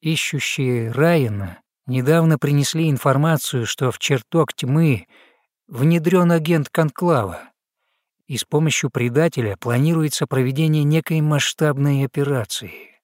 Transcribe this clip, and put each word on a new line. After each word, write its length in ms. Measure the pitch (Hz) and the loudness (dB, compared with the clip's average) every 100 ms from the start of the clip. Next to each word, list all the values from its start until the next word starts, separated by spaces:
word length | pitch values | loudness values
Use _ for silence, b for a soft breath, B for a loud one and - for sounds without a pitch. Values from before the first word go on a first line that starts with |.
Ищущие 880 | 156 160 - 143 - - 131 123 113 | -2 -4 -4 -6 -6 -4 -2 -2 -4
Райана 680 | 123 160 170 123 104 98 90 _ _ - | 0 2 2 0 -4 -8 -12 _ _ -6
недавно 500 | 127 127 165 165 156 | -2 2 2 4 2
принесли 540 | 147 143 139 160 160 | 2 0 0 0 0
информацию, 760 | 135 - 135 156 156 - 131 110 | 0 2 2 2 0 -2 -4 -4
что 240 | - 131 | -2 -4
в 80 | - | -2
чертог 560 | - 139 - 165 147 | -2 -2 -2 0 0
тьмы 540 | - 120 143 165 117 - b b b b _ _ | -2 -2 2 2 0 -4 b b b b _ _
внедрен 640 | 123 143 170 160 185 175 | -2 2 2 4 4 4
агент 380 | 170 156 170 139 | 2 2 0 0
Конклава, 800 | - 156 - 180 151 101 87 - _ _ _ _ _ _ _ _ | 0 -2 0 0 0 0 -6 -16 _ _ _ _ _ _ _ _
и 100 | 127 | -8
с 60 | |
помощью 480 | - 147 160 - 139 | -2 0 0 0 -4
предателя 680 | 135 120 120 165 143 113 98 | -2 0 2 0 0 -4 -4
планируется 680 | 120 120 147 165 156 - 139 | -2 0 2 2 0 -2 -4
проведение 560 | 131 127 135 160 156 | -2 -2 0 0 2
некой 380 | 147 160 - 160 | 2 0 0 -2
масштабной 840 | 151 147 - - 156 139 143 139 135 | 0 0 -2 -2 -2 0 0 0 -2
операции. 960 | - 143 139 107 - 92 - - _ | -2 -2 -2 -4 -10 -12 -18 -20 _